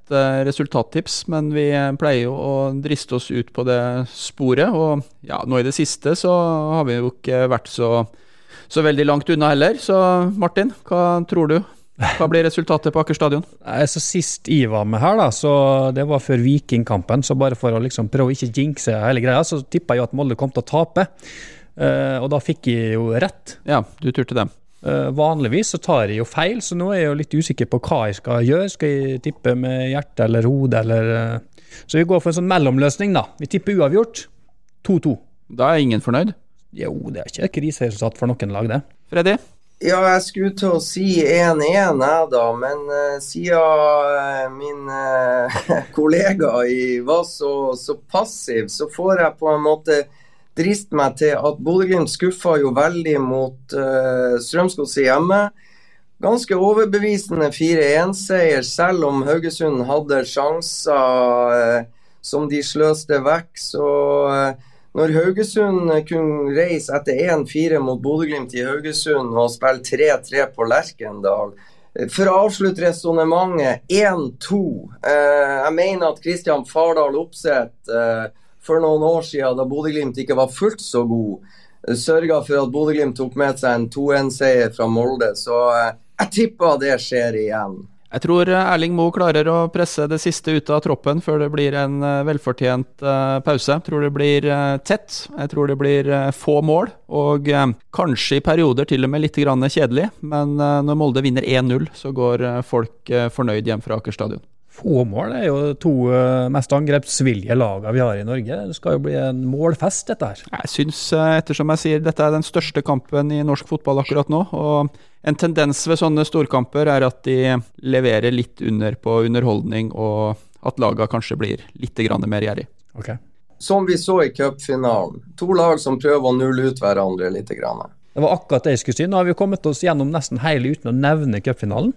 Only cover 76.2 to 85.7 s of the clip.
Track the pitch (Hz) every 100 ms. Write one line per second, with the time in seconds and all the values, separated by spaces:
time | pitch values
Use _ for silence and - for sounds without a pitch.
76.2 | 165 175 165 147 123 160 165 160 147 147
77.2 | 160 - 160 135 117 - - 117 117 113
78.2 | 113 - - - - 160 160 156 156 165
79.2 | 160 143 131 127 131 143 151 151 135 135
80.2 | 123 147 131 - 202 214 - 123 120 117
81.2 | 107 92 - - - - - 120 139 160
82.2 | 170 156 143 143 131 143 151 151 139 123
83.2 | 127 139 143 135 127 120 117 139 143 139
84.2 | 135 123 135 127 117 - 113 113 123 127
85.2 | 113 104 - 120 123